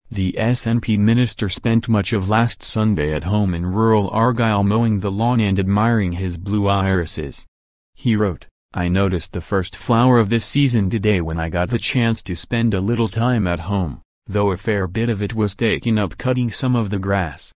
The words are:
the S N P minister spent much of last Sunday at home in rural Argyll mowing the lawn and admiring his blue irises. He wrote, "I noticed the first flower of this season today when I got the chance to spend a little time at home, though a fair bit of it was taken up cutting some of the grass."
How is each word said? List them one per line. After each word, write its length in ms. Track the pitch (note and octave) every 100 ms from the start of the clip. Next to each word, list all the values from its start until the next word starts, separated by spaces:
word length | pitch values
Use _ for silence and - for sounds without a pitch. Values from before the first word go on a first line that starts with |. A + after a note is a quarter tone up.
| -
the 260 | G2+ F#2 -
S 260 | A2 B2
N 160 | A#2 A#2
P 160 | A2+ G#2+
minister 520 | G#2 A#2 A#2+ - G2+
spent 400 | - A2+ A2+ A2+
much 240 | G#2+ F#2+
of 160 | G#2+ F#2
last 340 | A2 A#2 -
Sunday 500 | - A2 G#2+ F#2 D2+
at 120 | D2+
home 280 | D#2 G#2 G2
in 140 | E2+ F2
rural 420 | F#2+ A2+ A2 G2
Argyll 520 | G#2+ A#2 A#2+ A2+ G#2
mowing 380 | G2+ A2 A#2 G#2
the 100 | G2+
lawn 300 | G2 A#2 B2
and 180 | G#2+ F#2+
admiring 540 | F#2+ G2+ A2+ A#2 F#2+
his 240 | F2 F#2+ E2+
blue 320 | F#2 G#2 G2+
irises. 760 | G2 F#2+ F#2+ D#2+ - C#2+ - - _ _ _ _ -
He 180 | B2+
wrote, 320 | G#2+ G#2 E2 - _ _
"I 140 | - F2
noticed 460 | F#2 G2 F2+ -
the 80 | -
first 360 | - G2 F2+ -
flower 440 | - A2+ B2+ B2
of 80 | G2+
this 160 | A2+
season 440 | - D3+ C#3 A#2+ G2
today 320 | A2 G#2 G2
when 200 | D#2+ E2
I 80 | E2
got 220 | F2 F2+
the 100 | A#2
chance 420 | - C3 A#2 A2+
to 140 | - F2+
spend 380 | - A#2 A#2
a 60 | G2+
little 280 | G2 A#2 A2+
time 400 | - A#2+ B2 F#2
at 180 | E2+ D#2+
home, 320 | G2+ E2+ A#1+ - _ -
though 240 | G2+ G2+
a 40 | F#2
fair 300 | - G#2 F#2
bit 220 | G#2 A#2
of 120 | G#2
it 140 | G2+
was 220 | A2 G#2 -
taken 420 | A#2 D#2+ A#2+ A2
up 180 | G2 -
cutting 360 | B2+ B2+ B2
some 240 | - C3 B2
of 140 | G#2
the 100 | G2+
grass." 520 | F#2+ G2 E2+ C#2+ - -